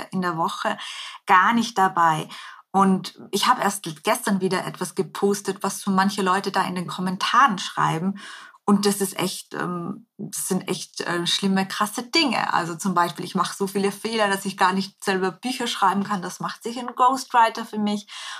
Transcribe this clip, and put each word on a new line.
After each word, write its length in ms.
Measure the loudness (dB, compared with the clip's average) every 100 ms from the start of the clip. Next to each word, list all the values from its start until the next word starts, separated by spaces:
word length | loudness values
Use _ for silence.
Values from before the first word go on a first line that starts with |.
| -2
in 100 | -2
der 160 | -2 0
Woche 400 | -2 -2 -4 -4 -8 -12 -14 -8 4
gar 280 | 6 6
nicht 240 | 4 2 2
dabei. 500 | 2 4 4 2 -2 -12 -16 -18 _
Und 480 | 4 4 4 0 -14 -4
ich 160 | 0 2
hab 160 | 2
erst 400 | 0 -2 -8 -4
gestern 380 | 0 0 0 0
wieder 240 | 0 -2 -4
etwas 280 | -6 -6 -4
gepostet, 640 | -6 0 0 0 -2 -4
was 180 | -4 -4
so 100 | 0
manche 300 | 2 2 2
Leute 300 | 2 0 0
da 120 | -2
in 120 | -2 -4
den 120 | -6
Kommentaren 720 | -4 -4 -2 0 4 4 2
schreiben. 600 | -4 -2 0 0 -2 -4 -8 -18 -20 -6 2
Und 160 | 4 4
das 140 | 0
ist 180 | -2 -2
echt, 360 | -4 -6 -10
ähm, 540 | -6 -6 -6 -8 -10 -14 -14
das 320 | -10 -6 -4
sind 180 | -4 -2
echt, 320 | -6 -8 -8
äh, 260 | -4 -4 -2
schlimme, 400 | 0 2 2 2
krasse 380 | -2 -2 -4
Dinge. 500 | -2 0 2 0 0
Also 220 | 0 -2 -2
zum 180 | 0
Beispiel, 300 | 2 0 -2
ich 100 | -4
mache 220 | -2 -2 -2
so 100 | -2
viele 280 | 0 0
Fehler, 340 | -2 -2 0 2
dass 160 | 2
ich 140 | -2 2
gar 160 | 2
nicht 280 | 2 -2 -4 -2
selber 260 | 0 0
Bücher 360 | -2 -6 -4 -4
schreiben 360 | 2 2 2
kann. 180 | 0 -2
Das 200 | -4 -6
macht 220 | -8 -8
sich 140 | -8 -6
ein 160 | -6
Ghostwriter 680 | 2 4 4 2 4 4 2
für 140 | -6 -2
mich. 300 | 0 -2 -6 -14 -12